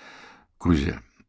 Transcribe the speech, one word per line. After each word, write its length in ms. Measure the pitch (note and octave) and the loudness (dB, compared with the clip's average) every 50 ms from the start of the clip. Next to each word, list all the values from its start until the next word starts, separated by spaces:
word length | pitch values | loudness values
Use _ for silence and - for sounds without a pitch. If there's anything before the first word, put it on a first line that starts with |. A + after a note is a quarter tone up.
| - - - - - - - - - _ _ _ | -20 -20 -20 -20 -20 -20 -20 -20 -20 _ _ _
«Кузя, 440 | - F2 F2 D2+ C2+ - - - - - _ _ - | 2 2 4 4 4 0 -4 -6 -12 -20 _ _ -20